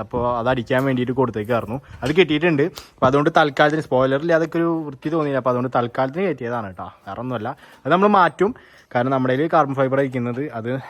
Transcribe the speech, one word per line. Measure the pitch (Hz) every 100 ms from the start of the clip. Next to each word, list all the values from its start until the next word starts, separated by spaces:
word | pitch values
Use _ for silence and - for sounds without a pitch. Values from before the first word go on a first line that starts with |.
അപ്പോൾ | 104 123 123 120
അത് | 120
അടിക്കാൻ | 131 110 131 139
വേണ്ടിയിട്ട് | 127 123 123
കൊടുത്തേക്കായിരുന്നു. | 123 110 104 117 104 131 - -
അത് | 127 160
കിട്ടിയിട്ടുണ്ട്. | 156 151 175 143 131 - - -
അപ്പോൾ | 131
അതുകൊണ്ട് | 143 151 165
തൽക്കാലത്തിന് | 151 135 151 156 -
സ്പോയിലറിൽ | 127 131 139 170 160
അതൊക്കെ | 165 170
ഒരു | 170 165 151
വൃത്തി | 135 156 165
തോന്നിയില്ല. | 147 135
അപ്പോൾ | 127
അതുകൊണ്ട് | 123 127 127
തൽക്കാലത്തിന് | 120 - 135 160 196
കയറ്റിയതാണ് | 135 117 120 101
കേട്ടോ, | 92 90 - 98
വേറെ | 98 127
ഒന്നുമല്ല. | 120 113 147 - -
അത് | 131 180
നമ്മൾ | 208 202
മാറ്റും, | 165 - 185 - - - - 123
കാരണം | 127 135
നമ്മുടെ | 131 131
കയ്യിൽ | 160 165
കാർബൺ | 139 135
ഫൈബർ | 131 135 139
ഇരിക്കുന്നത് | 127 120 120 147 120
അത് | 117 131